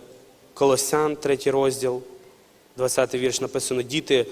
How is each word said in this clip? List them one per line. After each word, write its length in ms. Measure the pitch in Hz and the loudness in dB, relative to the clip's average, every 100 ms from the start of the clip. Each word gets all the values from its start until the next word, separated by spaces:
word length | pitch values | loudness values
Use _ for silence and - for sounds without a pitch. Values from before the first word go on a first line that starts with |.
| - - - _ - | -20 -20 -20 _ -20
Колосян, 640 | - 139 127 - 151 151 147 | 0 4 4 2 0 0 -2
третій 360 | 139 135 139 | -2 0 0
розділ, 500 | 135 135 120 127 127 - - - - _ _ _ - | 2 2 0 -2 -4 -8 -20 -20 -20 _ _ _ -4
двадцятий 420 | 127 - 123 127 | -2 0 0 0
вірш, 220 | 127 120 | 0 -2
написано: 400 | 127 135 - 127 | -4 -4 -4 -4
"Діти, 440 | 120 147 156 135 117 | -2 -4 2 0 0